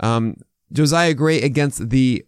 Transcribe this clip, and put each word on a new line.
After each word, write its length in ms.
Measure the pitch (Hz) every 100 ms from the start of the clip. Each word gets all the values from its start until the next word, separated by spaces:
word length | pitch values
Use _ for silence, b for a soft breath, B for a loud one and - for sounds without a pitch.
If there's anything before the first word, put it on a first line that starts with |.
Um, 380 | 113 117 113 - - _ -
Josiah 420 | - 151 165 170
Gray 260 | 135 156 156
against 500 | 139 131 143 - 110
the 340 | 131 127 120